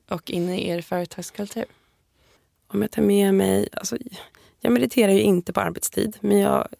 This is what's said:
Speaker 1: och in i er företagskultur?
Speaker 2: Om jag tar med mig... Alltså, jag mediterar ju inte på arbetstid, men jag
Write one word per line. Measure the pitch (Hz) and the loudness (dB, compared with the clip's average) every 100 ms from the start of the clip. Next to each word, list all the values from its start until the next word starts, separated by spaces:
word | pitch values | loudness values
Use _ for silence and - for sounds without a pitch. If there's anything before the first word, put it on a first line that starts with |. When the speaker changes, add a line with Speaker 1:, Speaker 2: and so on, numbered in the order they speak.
| - | -10
Speaker 1:
och | 175 - | -10 -6
in | 175 180 | -4 -2
i | 185 180 | -2 -4
er | 170 | -6
företagskultur? | - 180 175 - - - 202 226 - _ _ _ _ _ _ _ _ _ _ | -6 -6 -6 -10 -12 -10 -10 -8 -10 _ _ _ _ _ _ _ _ _ _
Speaker 2:
Om | 202 | -2
jag | 214 | -2
tar | 220 | 0
med | 208 202 196 | 2 4 4
mig... | 196 190 196 214 | 4 4 2 0
Alltså, | - 196 233 247 - - _ _ _ | -6 -8 -8 -10 -18 -20 _ _ _
jag | 233 | 0
mediterar | 240 247 254 202 | 2 2 2 4
ju | 196 | 4
inte | 208 175 - | 4 2 0
på | - | -4
arbetstid, | 170 175 - - 214 - | -4 -4 -6 -2 -4 -2
men | 202 202 | 2 2
jag | 202 - - | 4 0 -2